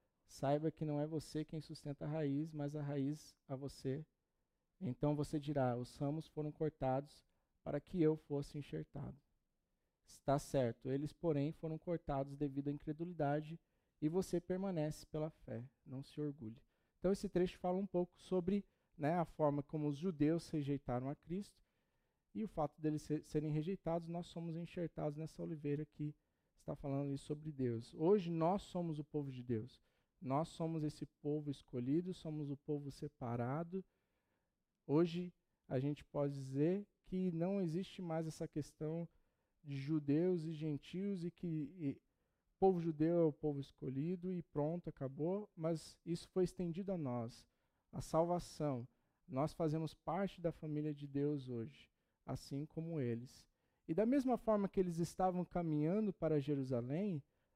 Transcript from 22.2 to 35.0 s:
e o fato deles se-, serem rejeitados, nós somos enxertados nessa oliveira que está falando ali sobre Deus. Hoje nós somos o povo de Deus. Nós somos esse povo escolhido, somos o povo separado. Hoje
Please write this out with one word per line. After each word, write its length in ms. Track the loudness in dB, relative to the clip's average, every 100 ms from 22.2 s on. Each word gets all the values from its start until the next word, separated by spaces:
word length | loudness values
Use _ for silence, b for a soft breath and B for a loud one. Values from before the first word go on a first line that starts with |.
| _
e 120 | -6 -4
o 20 |
fato 320 | -2 -2 0
deles 220 | 0 0
se-, 200 | 0 -2
serem 280 | 0 0 2
rejeitados, 560 | 0 0 -2 -2 -2 -2
nós 180 | -6 -6
somos 280 | -8 -6 -6
enxertados 600 | -6 -4 -4 -2 -4 -2
nessa 260 | -8 -6
oliveira 420 | -6 -4 -2 -2 -2
que 300 | -4 -6 -6 _ _ _ _
está 160 | -10 -6
falando 320 | -2 -2 0
ali 80 | -4
sobre 340 | -4 -6 -6
Deus. 420 | -2 0 0 -4
Hoje 380 | 2 6 6 4
nós 300 | 2 2 2
somos 380 | -2 -4 -2 -4
o 40 |
povo 260 | -4 -4 -4
de 140 | -6
Deus. 400 | -2 -2 -2 -12 _ _ _ _
Nós 260 | -2 0 0
somos 340 | -2 -2 0
esse 240 | -2 -4 -10 _
povo 300 | -2 -2 -2
escolhido, 600 | -6 -6 -4 2 2 0
somos 360 | -6 -6 -6 -4
o 60 | -6
povo 340 | -2 -4 -4
separado. 960 | -8 -10 -8 -4 -2 0 -2 -2 -6 -8 _ _ _ _ _ _ _ _ _ 2
Hoje 460 | 4